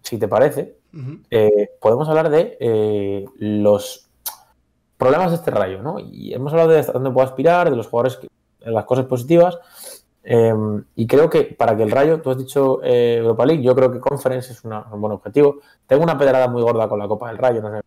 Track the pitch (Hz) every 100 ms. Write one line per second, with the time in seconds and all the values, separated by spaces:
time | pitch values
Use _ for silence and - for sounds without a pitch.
0 | - 110 104 110 143 139 - _ _ 160
1 | 127 156 _ 113 107 104 104 - 110 120
2 | 156 156 160 151 - - 120 110 107 104
3 | 98 98 98 _ 104 104 104 101 - -
4 | _ _ - - _ _ _ _ _ _
5 | 127 151 180 170 - 113 95 95 127 185
6 | - - 52 - 143 160 165 160 - 127
7 | 135 123 131 - 151 175 175 123 107 117
8 | 127 127 - _ _ _ 117 110 - 127
9 | 131 123 127 170 175 175 - - - -
10 | _ _ - 120 113 110 107 104 - -
11 | 113 135 160 151 139 - 117 107 110 117
12 | 151 160 135 131 127 143 135 131 139 120
13 | 120 117 113 113 127 165 123 127 127 117
14 | 135 139 127 127 123 120 113 107 107 104
15 | 107 101 101 147 143 143 _ _ _ 139
16 | 165 143 139 127 127 120 117 113 110 107
17 | 101 104 117 110 127 117 107 107